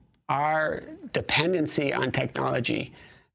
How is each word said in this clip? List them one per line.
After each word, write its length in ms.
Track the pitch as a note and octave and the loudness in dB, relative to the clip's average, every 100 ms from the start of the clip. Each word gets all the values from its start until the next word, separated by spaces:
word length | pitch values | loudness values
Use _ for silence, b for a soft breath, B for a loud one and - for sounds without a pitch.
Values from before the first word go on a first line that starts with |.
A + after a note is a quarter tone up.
| _ _ - | _ _ -2
our 540 | C#3 D3+ D#3 D#3 - - D#4+ D#4 | 0 2 2 0 -2 -8 -14 -4
dependency 800 | - - - E3 F3+ D3+ - C#3 | -4 0 2 4 2 0 0 0
on 180 | B2 C3 | 2 0
technology, 840 | C3+ B2 - C3 C3 A#2+ G#2+ - B B B B | 0 -2 -2 0 0 0 -2 -4 B B B B